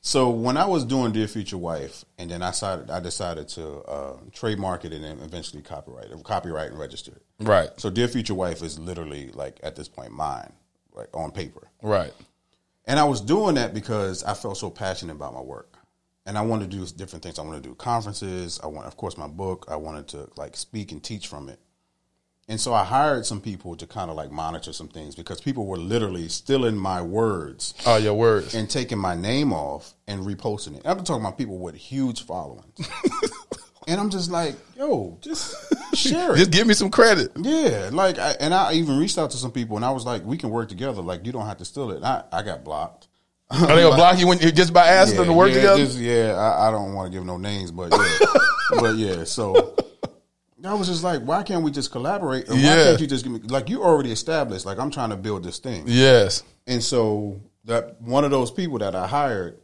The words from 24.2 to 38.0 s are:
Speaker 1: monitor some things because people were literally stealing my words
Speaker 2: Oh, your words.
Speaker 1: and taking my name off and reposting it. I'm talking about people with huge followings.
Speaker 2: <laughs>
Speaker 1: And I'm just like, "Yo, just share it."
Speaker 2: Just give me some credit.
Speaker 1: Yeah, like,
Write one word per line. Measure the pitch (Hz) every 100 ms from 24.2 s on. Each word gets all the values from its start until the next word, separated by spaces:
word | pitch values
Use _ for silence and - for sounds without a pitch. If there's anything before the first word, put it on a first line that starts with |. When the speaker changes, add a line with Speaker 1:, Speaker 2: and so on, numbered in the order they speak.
| 73
Speaker 1:
monitor | 76 80 80 78
some | 76 78
things | 80 76 71
because | 82 92
people | - 127 101
were | 90
literally | 85 117 107 90 82
stealing | - - 135 123 107
my | 95 90
words | 85 101 113 95 73 64 - -
Speaker 2:
Oh, | - 113
your | 107
words. | 104 113 107 -
Speaker 1:
and | 113 107
taking | 143 123 110
my | 95 87
name | 95 131 143
off | 85 71 71 - _ -
and | 98
reposting | 95 98 120 104 - 73
it. |
I'm | 151 190
talking | 180 139
about | 107 -
people | 120 92
with | 87
huge | 73 - 135 131 113
followings. | - 87 73 60 - -
Speaker 2:
<laughs> | 151 1077 - 1077 440 - - - - _ -
Speaker 1:
And | 180
I'm | 202
just | 190 170
like, | 170 165 - _ -
"Yo, | 285 165 92 85
just | 285 311 - 605 571 - 807
share | - 269 - 359
it." | 160
Speaker 2:
Just | 185
give | 165 226
me |
some | 208 202
credit. | - 226 196 113 -
Speaker 1:
Yeah, | 202 320 285 113 95
like, | 143